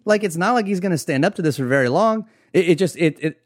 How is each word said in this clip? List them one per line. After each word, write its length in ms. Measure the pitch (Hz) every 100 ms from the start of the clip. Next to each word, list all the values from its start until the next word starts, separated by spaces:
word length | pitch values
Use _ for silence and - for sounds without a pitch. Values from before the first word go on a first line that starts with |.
| -
Like, 180 | 208
it's 140 | 208 160
not 160 | 190
like 140 | 247 196
he's 120 | 190
gonna 180 | 190 160
stand 280 | - 135 165
up 100 | -
to 60 |
this 160 | 160 139
for 80 | 123
very 240 | 139 123
long. 380 | 151 220 220 - _ _
It, 160 | 180 175
it 60 | 160
just, 200 | 185 -
it, 200 | 160 143
it, 200 | 156 -